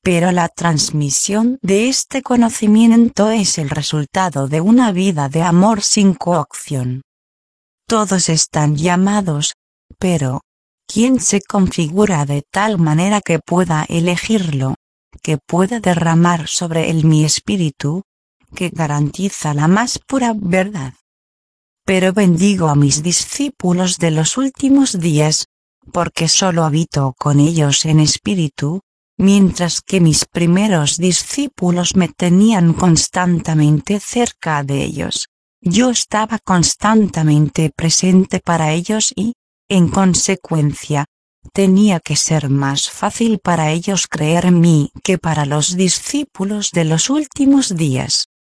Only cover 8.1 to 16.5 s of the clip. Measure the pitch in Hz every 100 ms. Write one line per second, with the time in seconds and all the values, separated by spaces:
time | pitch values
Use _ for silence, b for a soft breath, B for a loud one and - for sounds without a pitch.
8.1 | 190 170 160 - 156 151 147 175 175 196
9.1 | 208 185 147 151 - _ _ _ - 185
10.1 | 170 135 127 - _ _ _ - 214 240
11.1 | 254 - 202 - 202 185 - 156 185 208
12.1 | 165 143 143 - 190 214 196 160 156 190
13.1 | 208 - 165 - 180 175 156 - 170 175
14.1 | 175 - 220 170 139 131 - _ _ _
15.1 | - - 151 - 170 190 240 185 170 165
16.1 | 165 175 170 170